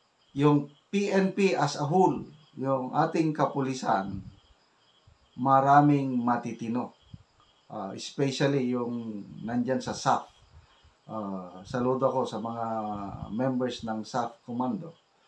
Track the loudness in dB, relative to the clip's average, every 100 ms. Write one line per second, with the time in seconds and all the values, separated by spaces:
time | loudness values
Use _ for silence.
0 | _ _ _ 2 6 6 2 _ _ 0
1 | 2 2 2 4 2 4 0 -2 0 4
2 | 4 4 -6 -18 _ -6 -2 0 0 0
3 | 0 2 0 2 0 0 -2 -2 0 0
4 | 0 -8 -12 -20 _ _ _ _ _ _
5 | _ _ _ -4 4 6 8 8 8 4
6 | 2 0 0 0 -2 -8 -4 -4 -6 _
7 | _ -20 _ _ _ _ _ -10 -10 -10
8 | -12 -2 -2 0 0 2 0 -2 -4 -6
9 | -8 -10 -12 -12 -4 -2 0 -2 -4 -4
10 | 0 0 -2 _ _ -20 _ _ _ _
11 | -12 -8 -6 -8 -10 -16 -8 -2 0 2
12 | 0 0 -4 -6 -8 -6 -6 -6 -6 -6
13 | -8 -10 -8 -4 -2 -2 -4 -6 -8 -8
14 | -4 -4 -4 -8 -10 -6 -4 -4 -8 -18
15 | _ _